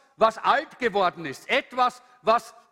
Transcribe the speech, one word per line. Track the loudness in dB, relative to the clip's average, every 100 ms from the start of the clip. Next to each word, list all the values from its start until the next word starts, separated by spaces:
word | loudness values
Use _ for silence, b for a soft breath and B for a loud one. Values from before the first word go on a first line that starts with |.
| _ 0
was | 0 2
alt | 0 0 -2 -6
geworden | -4 0 -2 -2 -12
ist, | -12 -4
etwas, | -4 -2 -2 -2 -4 b b
was | 0 0 -2 -20 _